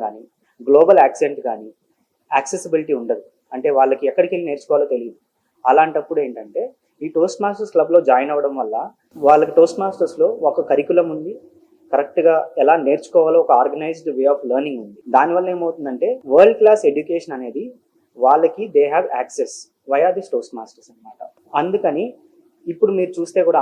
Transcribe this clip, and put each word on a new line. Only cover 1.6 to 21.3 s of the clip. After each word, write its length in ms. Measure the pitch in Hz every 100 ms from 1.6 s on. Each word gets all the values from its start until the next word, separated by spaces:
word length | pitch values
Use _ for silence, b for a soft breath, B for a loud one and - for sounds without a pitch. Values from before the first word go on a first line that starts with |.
| 110 _ _ _ _ _ - 139
యాక్సెసిబిలిటీ 560 | - 185 175 160 156 131
ఉండదు. 220 | 117 110 - _ _
అంటే 160 | 127 147 135
వాళ్ళకి 280 | 135 135 135
ఎక్కడికి 240 | 131 180 175
వెళ్ళి 140 | 165
నేర్చుకోవాలో 380 | 143 - 147 - 123
తెలియదు. 240 | 117 - _ _ _ _ 127
అలాంటప్పుడు 480 | 147 160 151 147 160 135
ఏంటంటే 380 | 113 104 175 254 _ _ -
ఈ 120 | 151 160
Toastmasters 540 | 170 - 202 202 208 165
క్లబ్లో 240 | 151 170 131
జాయిన్ 220 | 127 143 147
అవ్వడం 200 | 139 135
వల్ల 140 | 110 113 175 _ _ 160 143
వాళ్ళకి 260 | 151 156 165
Toastmasters-లో 680 | 165 185 196 190 170 156 175 226 151
ఒక 160 | 151 147
కరికులం 360 | - - 175 165 156
ఉంది, 180 | 160 233 - _ _ _ -
కరెక్ట్గా 420 | 139 143 - 165 160 - 165
ఎలా 180 | 139 165 135
నేర్చుకోవాలో 500 | 147 - 180 160 165 -
ఒక 60 | 123
ఆర్గనైజ్డ్ 520 | 135 147 156 160 160 131
వే 80 | 135 143
of 40 | 123
learning 260 | 127 147 127 104
ఉంది. 140 | 104 127 127
దానివల్ల 320 | 156 180 185 180
ఏమవుతుందంటే 640 | 170 165 143 127 185 254 139 131
వరల్డ్ 220 | 120 -
క్లాస్ 200 | 214 214 156
ఎడ్యుకేషన్ 440 | 143 151 170 165 131
అనేది 260 | 123 135 247 - _ _ _ 120
వాళ్ళకి 400 | 127 151 165 - 214
they 100 | 147 143
have 140 | 160 185 127
access 320 | 127 - 120 - - _ -
via 180 | 139 175 185
this 100 | -
Toastmasters 520 | 120 - 120 113 _ _
అన్నమాట. 300 | _ 110 - -